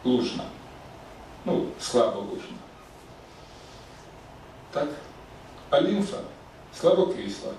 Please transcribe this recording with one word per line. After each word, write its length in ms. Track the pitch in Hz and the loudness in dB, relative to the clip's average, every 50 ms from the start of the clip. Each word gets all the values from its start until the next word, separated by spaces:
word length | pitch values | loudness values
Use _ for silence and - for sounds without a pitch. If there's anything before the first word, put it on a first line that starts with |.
| - | 4
Лужна. 400 | 123 127 120 107 - - - - - - - - - - - - - - - - - - - - - - - - | 6 4 6 4 2 0 -4 -6 -6 -10 -14 -16 -16 -16 -16 -16 -16 -16 -16 -16 -16 -16 -16 -16 -16 -16 -8 -2
Ну, 200 | - 170 - - - - - | 0 2 2 2 0 -4 -6
слабо 400 | - - - 120 113 - 98 98 | -6 2 6 6 6 6 4 0
лужна. 380 | 101 98 - - - - - - - - - - - - - - - - - - - - - - - - - - - - - - - - - - - - - - - - - - - - - - - - | -4 -4 -6 -8 -8 -10 -12 -14 -14 -16 -18 -20 -20 -20 -20 -20 -20 -18 -18 -18 -18 -20 -20 -20 -18 -18 -18 -18 -18 -18 -18 -18 -18 -18 -18 -18 -18 -18 -18 -18 -18 -18 -18 -18 -18 -18 -18 -18 -16 -4
Так? 160 | - - 143 147 - - - - - - - - - - - - - - - - | 0 0 0 0 0 -6 -10 -14 -16 -16 -16 -16 -18 -18 -18 -18 -18 -18 -4 4
А 120 | - 143 | 6 6
лімфа 360 | - 190 208 202 196 - - - - - - - - - - - - - - - | 8 8 4 4 2 0 -2 -6 -6 -8 -12 -16 -18 -20 -20 -20 -20 -16 -10 4
слабокисла. 720 | - 165 185 190 185 - - - - 101 98 - - - - | 8 8 8 10 8 4 4 -2 -2 -6 -6 -6 -6 -8 -8